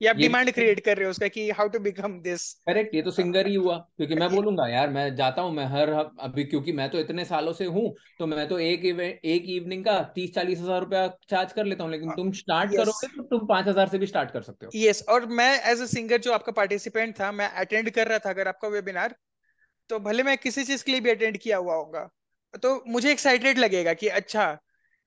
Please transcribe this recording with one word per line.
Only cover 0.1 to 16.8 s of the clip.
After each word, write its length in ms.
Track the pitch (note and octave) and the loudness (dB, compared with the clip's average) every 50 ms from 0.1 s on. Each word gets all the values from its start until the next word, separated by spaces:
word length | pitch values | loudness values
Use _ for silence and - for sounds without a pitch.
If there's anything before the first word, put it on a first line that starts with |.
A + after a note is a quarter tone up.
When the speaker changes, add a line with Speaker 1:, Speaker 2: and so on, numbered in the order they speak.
| A3+ | 6
Speaker 2:
ये 60 | C#4+ | 6
Speaker 1:
डिमांड 300 | D4 - A#3+ B3 B3+ B3 | 4 4 4 4 4 2
क्रिएट 280 | - - A#3 A3+ G#3 F#3+ | 2 4 4 4 4 4
कर 180 | - A3 G3+ F#3+ | 2 2 2 2
रहे 80 | G3 | 0
हो 60 | F#3+ | -2
उसका 160 | F#3 - G#3 G3 | -2 -2 -4 -4
कि 240 | - A3 G#3+ G#3 | -2 -4 -4 -2
how 140 | G#3 - G#3 | 0 0 0
to 100 | G#3 G3+ | 0 0
become 360 | A3+ G3+ G3+ F#3 F#3+ G3 G#3 | -2 -2 -4 -4 -4 -6 -6
this। 420 | G3 F3+ E3 F3+ F3 E3+ - - - | -8 -8 -6 -6 -6 -6 -6 -10 -14
Speaker 2:
करेक्ट, 420 | - _ E3+ F3 G#3 G#3+ G#3+ - | -6 _ 0 0 0 0 0 -2
ये 60 | D#3 | -2
तो 100 | D3+ F#3 | -2 0
सिंगर 360 | F3+ - F#3 F3 F3 F#3+ F#3+ G3+ | -2 0 0 2 2 2 2 2
ही 80 | G3+ | 2
हुआ, 220 | G3 F#3 F3+ E3+ E3+ E3+ _ _ - | 2 2 2 0 -2 -6 _ _ -6
क्योंकि 180 | D#3 C#3+ D#3+ | -4 -2 0
मैं 140 | D#3+ E3+ F3+ | 0 0 2
Speaker 1:
ये 60 | F3+ | 2
Speaker 2:
बोलूंगा, 320 | G3 G3+ G#3+ G3+ E3+ C#3 A#2 | 2 2 2 0 0 0 0
"यार, 220 | A#2 B2 C#3+ D3 | 2 2 0 2
मैं 260 | C3+ C#3 C#3+ C#3+ C3+ | 0 -2 -2 -2 -2
जाता 260 | B2 C3+ C3 C3 F3 | 0 0 0 0 0
हूँ, 120 | F3+ F3+ D#3+ | -2 -2 -2
मैं 120 | D3+ C#3 | -4 -4
हर 280 | C3 C3+ C#3+ D3+ D3+ D#3 | -2 0 2 2 2 2
हफ-, 220 | D3+ D3+ D3+ - - | 0 -2 -4 -6 -10
अभी 240 | C3+ C3+ B2+ C#3+ C#3+ | -12 -6 -4 -4 -4
क्योंकि 280 | C#3 - D3 C#3 E3 | -2 -2 -2 -2 -2
मैं 180 | E3 C#3 C3+ C3+ | -4 -4 -4 -2
तो 100 | C3+ E3+ | -2 -4
इतने 260 | D#3 D3 D#3 F3 F3 | -4 -4 -4 -6 -4
सालों 280 | - F3 D#3 D3 D#3+ E3+ | -2 -2 -2 -2 -2 -4
से 120 | - G3 | -4 -6
हूँ, 300 | F3+ E3 G3 A#3 G3+ G#3+ - _ - _ - | -4 -2 -2 -2 -2 -4 -8 _ -20 _ -6
तो 60 | E3+ | -4
मैं 220 | D#3+ D#3 D3+ D3 C#3+ | -4 -2 -2 -2 -2
तो 120 | F#3 F3+ | -2 0
एक 260 | E3 E3 F3 E3+ F3 | 0 0 0 0 0
इवे-, 400 | F3+ F3 E3+ F3+ F3 - - - | -2 0 0 -4 -6 -6 -6 -2
एक 180 | - D#3+ F3 F3 | 0 0 0 0
इवनिंग 400 | F#3 F3+ F3+ F3 F3 F#3 F#3+ F#3+ | -2 -6 -6 -6 -6 -8 -4 0
का 180 | A3 G#3 F#3 D#3 | 0 2 2 0
तीस 300 | - - F3+ F3+ E3+ - | -2 -6 -6 -8 -4 -4
चालीस 260 | G3+ F3+ F#3 F#3 E3+ | -2 -2 -2 -2 -4
हजार 200 | E3+ F3+ F#3 F3+ | -2 -2 -2 -2
रुपया 380 | F#3 F3 G3 F#3+ F#3+ F3+ F3+ - _ _ | -2 0 0 0 0 0 -2 -8 _ _
चार्ज 240 | G3+ F#3 F#3 F#3 - | -2 -2 -2 -2 -2
कर 120 | A3 G#3+ | -2 -2
लेता 180 | G3+ F#3+ F#3 F3 | -2 -2 -4 -4
हूँ, 80 | E3 | -6
लेकिन 160 | D#3+ D#3 D#3+ D#3+ | -6 -6 -6 -6
Speaker 1:
हाँ। 100 | D#3 - | -6 -4
Speaker 2:
तुम 140 | F#3 F#3+ | -4 -4
स्टार्ट 400 | F#3+ - - - E3+ D#3+ F#3 G#3 | -4 -4 -4 -2 0 0 2 2
Speaker 1:
यस। 60 | G3+ G3 | 2 2
Speaker 2:
करोगे 300 | A3 G#3+ G#3+ - - C4 | 2 2 0 -2 -6 -8
तो 160 | - C#4+ B3 | -8 -12 -4
तुम 240 | - B3 A#3 G#3+ G#3 | -2 -2 -2 2 2
पांच 200 | G#3 F#3+ F#3+ G3+ | 2 2 4 2
हजार 200 | G3 F#3+ F#3+ F#3+ | 4 4 4 4
से 100 | F#3+ F#3+ | 2 0
भी 100 | G3 G3 | -2 0
स्टार्ट 240 | - F3+ C#3 B2+ | 0 -2 -2 -2
कर 100 | - B2+ | -4 -8
सकते 240 | - - - - - | -10 -10 -14 -18 -18
हो।" 60 | - - | -12 -4
Speaker 1:
यस, 300 | A3 A3 G#3+ G3+ G#3 - - | 4 4 4 4 4 2 2
और 160 | G#3+ B3 A#3+ | 2 2 2
मैं 500 | A3+ A#3 A#3 A#3+ C4 C#4 C4 - A3 A#3+ | 2 0 2 4 4 4 4 2 2 2
as 60 | A#3 | 2
a 100 | B3+ A#3 | 0 -2
singer 260 | - B3+ A3+ A3 A#3+ A#3+ | -4 -4 0 0 0 0
जो 160 | A#3+ B3 A#3+ | 2 2 0
आपका 180 | G#3+ - - | 0 0 -2
पार्टिसिपेंट 680 | G#3+ - G3+ F#3+ G3+ G#3 | 0 0 0 0 0 -4